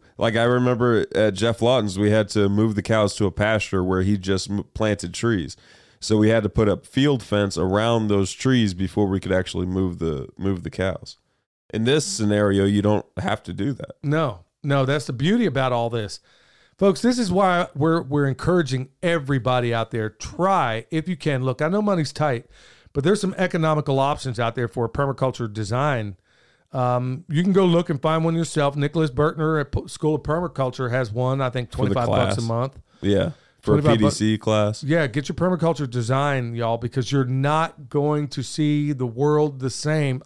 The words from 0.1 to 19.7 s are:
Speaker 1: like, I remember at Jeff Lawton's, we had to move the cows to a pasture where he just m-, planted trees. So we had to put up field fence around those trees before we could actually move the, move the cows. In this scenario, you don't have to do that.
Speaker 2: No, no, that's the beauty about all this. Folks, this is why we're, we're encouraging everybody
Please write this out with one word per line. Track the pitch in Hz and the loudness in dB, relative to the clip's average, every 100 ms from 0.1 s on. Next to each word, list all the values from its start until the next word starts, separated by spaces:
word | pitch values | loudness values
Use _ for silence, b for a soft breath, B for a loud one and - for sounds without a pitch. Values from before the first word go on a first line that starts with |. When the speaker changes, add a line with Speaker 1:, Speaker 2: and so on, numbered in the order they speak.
| b | b
Speaker 1:
like, | 113 113 | -2 2
I | |
remember | 120 123 123 120 123 110 - 85 | 2 2 2 2 2 2 0 2
at | 107 | 0
Jeff | 95 113 - | 2 -2 2
Lawton's, | 117 131 104 95 | 2 2 0 0
we | 104 | 2
had | 110 101 | 2 2
to | 107 98 | 2 2
move | 101 110 104 | 2 2 0
the | |
cows | - 110 104 - | 0 2 2 0
to | 101 | -2
a | |
pasture | 92 104 110 - 95 | 0 0 0 0 -2
where | 90 92 | 0 2
he | 95 104 | 2 0
just | 92 95 - | 0 -2 -2
m-, | 101 - - | -6 -6 -2
planted | 110 101 87 | -2 -2 -6
trees. | - 113 104 69 - b b b b | -4 0 0 -4 -12 b b b b
So | - 110 | 0 4
we | 107 | 4
had | 113 | 4
to | 104 | 2
put | - 104 | 2 2
up | 90 - | 0 -2
field | 135 147 131 | 0 2 2
fence | - 104 98 80 | 0 0 0 0
around | 92 101 113 117 107 | 0 2 2 2 2
those | 101 95 | 2 0
trees | - 131 127 104 90 | -2 2 2 2 0
before | 95 - 98 | -4 0 0
we | 95 | 0
could | 95 | 0
actually | 92 90 90 90 | -2 -2 -4 -2
move | 92 92 87 | -2 -2 -2
the, | 82 71 - - | -4 -4 -8 -6
move | 95 92 | -4 -4
the | 85 | -6
cows. | - 92 - - - _ _ _ _ - | -4 -4 -6 -14 -20 _ _ _ _ -8
In | 107 | -2
this | 117 151 143 | 2 0 0
scenario, | 98 104 104 104 98 98 | -2 0 2 2 4 4
you | 101 | 2
don't | 104 104 - - | 2 0 -2 -6
have | - 110 | -4 -4
to | - | -6
do | 92 117 | -6 -6
that. | - - - | -6 -12 -8
Speaker 2:
No, | 143 156 143 90 _ _ | -2 -2 -2 -6 _ _
no, | 143 143 131 | -2 0 2
that's | 147 - | -2 -4
the | |
beauty | 120 156 240 196 | -2 0 2 2
about | 131 131 | 0 0
all | 120 117 | 0 -2
this. | 117 104 - b b b b b b | -4 -6 -10 b b b b b b
Folks, | 196 - | 2 4
this | 240 247 | 0 0
is | 202 | 0
why | 180 190 175 175 139 | 2 2 2 -2 0
we're, | 160 165 | 2 2
we're | 131 147 139 | 0 0 0
encouraging | 127 160 180 135 131 131 - | 0 0 2 0 -4 -6 -4
everybody | 175 170 135 135 120 127 120 | -2 0 0 0 2 0 0